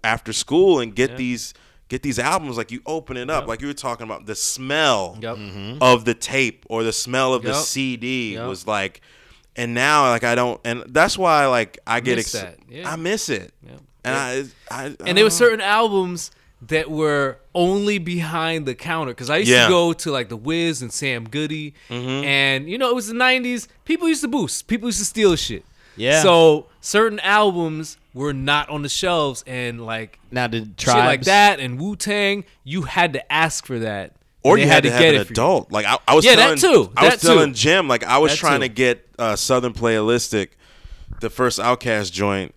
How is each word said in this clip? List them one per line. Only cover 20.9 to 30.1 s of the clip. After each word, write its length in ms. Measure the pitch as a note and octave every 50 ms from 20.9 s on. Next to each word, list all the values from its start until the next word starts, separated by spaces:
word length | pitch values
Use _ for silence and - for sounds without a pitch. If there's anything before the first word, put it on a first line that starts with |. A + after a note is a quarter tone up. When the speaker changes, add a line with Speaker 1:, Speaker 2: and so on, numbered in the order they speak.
Speaker 2:
Sam 380 | - - D3 C3+ B2+ A#2 A#2 A2+
Goody, 460 | B2 D3 D3+ D3 D#3 D#3 D3+ D3 C#3+ _ _ _
Speaker 1:
Mm-hmm. 340 | A#2+ A#2+ B2 B2+ C3 C#3 C#3+
Speaker 2:
and, 460 | C#3 C#3 C#3 C#3 C3+ C3+ C3 C#3+ D#3+
you 80 | F#3+ B3
know, 100 | C4+ A#3+
it 60 | A#3+
was 140 | B3+ G#3 G3+
the 60 | A3+
nineties. 540 | A#3+ B3+ B3+ B3+ C4 B3 B3 B3 A#3 - _ _ _ _
People 240 | - D#4+ E4+ F4 E4
used 140 | D#4+ C4+
to 60 | D4 B3
boost. 400 | A#3+ C#4+ F#3+ B2+ - - - -
People 200 | A3 A#3+ G#3+ A#3+
used 120 | G3+ F3+
to 40 | G#3
steal 320 | - - A3 G#3+ F#3+ E3+
shit. 300 | D3+ - - A2+ E2+ _ _ _ _ _ _ _
Speaker 3:
Yeah. 260 | - A2 B2+ D3 D#3
Speaker 2:
So 460 | D3+ F#3 F3 E3 E3 D#3+ D3+ D#3 D#3+ _ _ _
certain 400 | - - - G#3 A3 A3+ G#3 G#3
albums 800 | D#3 F#3+ G3+ G#3+ G#3+ G3+ F3+ F3 E3+ D#3+ D#3 D#3 D#3+ D3+ - _ _ _ _
were 180 | B2 C#3 D3
not 380 | C#3 C3+ C3+ C#3+ D3 D3 D3 -
on 100 | D3+ D3
the 80 | C#3+ C#3
shelves, 560 | - - - F#3 F3 E3 D3+ C#3 B2+ - -
and, 380 | - B2+ B2+ B2 A#2+ A#2 A#2 A#2
like, 340 | A2 A2+ A2 A2+ G#2